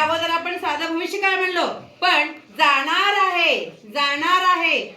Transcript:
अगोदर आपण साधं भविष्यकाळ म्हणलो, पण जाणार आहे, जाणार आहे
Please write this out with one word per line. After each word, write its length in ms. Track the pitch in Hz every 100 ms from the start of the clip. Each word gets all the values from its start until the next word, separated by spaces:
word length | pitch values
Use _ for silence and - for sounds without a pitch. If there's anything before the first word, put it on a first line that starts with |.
अगोदर 280 | 311 330 330
आपण 280 | 330 349 370
साधं 360 | 349 294 330
भविष्यकाळ 420 | 330 349 403 392 381
म्हणलो, 300 | 370 349 - - - -
पण 320 | 359 302 311 - - -
जाणार 600 | 302 269 285 349 403 403
आहे, 300 | 392 359 330 240 - - 214
जाणार 500 | 277 285 285 330 359 370
आहे 320 | 349 330 294 151